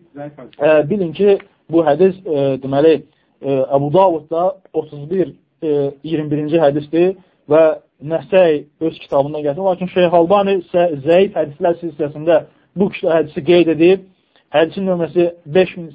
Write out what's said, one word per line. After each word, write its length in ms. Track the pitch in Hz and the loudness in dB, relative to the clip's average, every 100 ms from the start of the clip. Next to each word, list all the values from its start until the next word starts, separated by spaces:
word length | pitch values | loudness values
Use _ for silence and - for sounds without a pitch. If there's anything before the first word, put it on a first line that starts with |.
| _ 139 147 143 120 - | _ -18 -18 -18 -20 -2
E, 280 | 147 156 147 | 2 2 2
bilin 220 | 202 170 | -2 -4
ki, 260 | 151 202 196 - _ - | 0 0 0 -2 _ -2
bu 100 | 165 156 | 0 2
hədis, 280 | 151 190 185 | 2 0 0
e, 160 | 185 143 139 131 | -6 -2 -2 -2
deməli, 320 | 135 139 160 151 - _ _ _ | -4 2 2 2 -2 _ _ _
e, 80 | 139 135 131 139 | -4 -4 0 -2
Əbu 160 | 143 | 2
Davudda 520 | 175 190 165 147 165 185 190 _ | 2 2 0 -4 -2 -2 -4 _
otuz 380 | 160 151 147 147 | -8 -8 -12 -6
bir, 240 | 190 147 139 _ _ | -4 -4 -8 _ _
e, 300 | 160 147 139 - | -4 -2 -4 -6
iyirmi 260 | 156 156 151 | -6 -6 -4
birinci 320 | 147 151 170 | -4 -2 0
hədisdir 540 | 143 147 147 160 185 185 _ _ - | 2 0 -4 -2 -2 -2 _ _ 0
və 140 | 151 160 151 - _ | 2 2 0 -10 _
Nəsəy 600 | 147 160 135 190 175 147 147 _ | -8 -8 0 2 2 0 -6 _
öz 180 | 160 - | -6 -6
kitabında 420 | - 147 143 151 | -4 -2 -2 -4
gətirir. 240 | 147 147 196 | -6 -2 -2
Lakin 240 | 175 180 | -2 -4
Şeyx 240 | 190 180 | 0 2
Albani 440 | 175 170 202 196 196 | 4 4 2 2 -2
isə 260 | - 180 175 143 | -2 0 0 0
zəif 340 | 139 175 202 180 | 2 2 2 -2
hədislər 400 | 151 143 180 170 | -6 -2 -2 -2
silsiləsində 640 | 170 147 147 147 160 156 - _ _ 175 | -6 -6 -8 -4 0 0 -2 _ _ -4
bu 120 | 196 | -4
hədisi 540 | - 185 160 143 - | -2 -2 0 -2 -4
qeyd 260 | 143 175 165 | 2 2 2
edib, 320 | 151 170 190 - _ _ _ _ | 2 2 2 -2 _ _ _ _
hədisin 340 | 147 160 202 190 | 0 0 -2 -4
nömrəsi 400 | 180 156 180 175 170 143 | -4 -2 0 -2 -4 -2
beş 300 | 175 180 180 | 0 0 -4
min 140 | 165 | -14